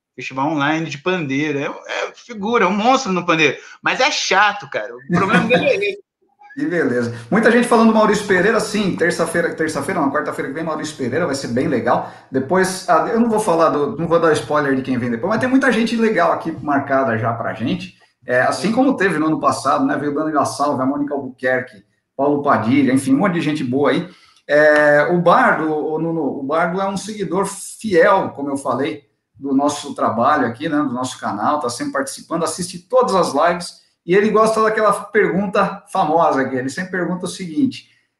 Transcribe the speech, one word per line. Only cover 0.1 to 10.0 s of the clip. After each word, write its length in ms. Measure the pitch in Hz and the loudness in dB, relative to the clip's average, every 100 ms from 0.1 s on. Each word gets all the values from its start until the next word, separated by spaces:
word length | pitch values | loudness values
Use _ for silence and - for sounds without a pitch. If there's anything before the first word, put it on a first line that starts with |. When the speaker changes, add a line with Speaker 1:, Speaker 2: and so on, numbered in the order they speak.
| - | -14
Speaker 1:
Festival 320 | 123 135 143 | -10 -4 -2
online 420 | 156 139 160 160 | 0 0 -2 -4
de 100 | 139 | -6
pandeiro. 600 | 180 185 143 135 156 139 | -4 -4 -2 -4 -2 -4
É, 60 | 151 | -6
é 480 | - - - - - | -10 -10 -8 -8 -10
figura, 480 | - 220 196 233 | -16 -8 -2 0
é 40 | 185 | 2
um 40 | |
monstro 400 | 202 233 262 196 | 2 2 0 0
no 140 | 185 175 | -2 0
pandeiro. 320 | 160 147 - - - | 2 2 0 -12 -8
Mas 180 | 156 190 | -4 0
é 100 | 277 | 0
chato, 600 | 285 - 190 208 196 135 | 0 0 2 2 0 -8
cara. 260 | 120 104 120 | -8 -8 -12
O 180 | - | -2
problema 300 | 175 190 - 226 | 0 2 2 2
dele 200 | 494 587 | 2 2
é 100 | 403 | 0
esse. 280 | 403 392 - _ _ _ - 135 | -2 -6 -14 _ _ _ -18 -8
Speaker 2:
Que 100 | 151 | -4
beleza. 480 | 170 135 120 117 - - | 0 0 -2 -4 -8 -2
Muita 220 | 208 233 | 2 4
gente 160 | 240 233 | 4 4
falando 220 | 233 220 | 4 6
do 60 | 220 | 6
Maurício 300 | 208 208 - | 4 2 2
Pereira, 340 | 185 190 220 | 2 4 2
sim, 360 | - 202 196 135 | 0 -2 -2 0
terça-feira, 580 | 170 165 165 180 165 160 | 0 0 -2 0 -2 -2
terça-feira, 440 | 156 147 131 | -4 -4 -4
não, 120 | 185 | -2